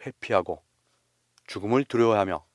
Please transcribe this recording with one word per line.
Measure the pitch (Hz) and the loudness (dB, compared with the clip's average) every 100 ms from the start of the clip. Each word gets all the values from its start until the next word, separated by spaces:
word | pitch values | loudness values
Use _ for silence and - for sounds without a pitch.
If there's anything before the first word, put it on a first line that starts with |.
회피하고 | 139 - - 104 90 80 _ _ _ _ _ _ _ _ - | -16 -16 -2 -2 -2 -10 _ _ _ _ _ _ _ _ -16
죽음을 | 104 104 127 | -10 0 0
두려워하며 | 139 117 117 107 95 82 - | 0 2 4 4 0 -4 -10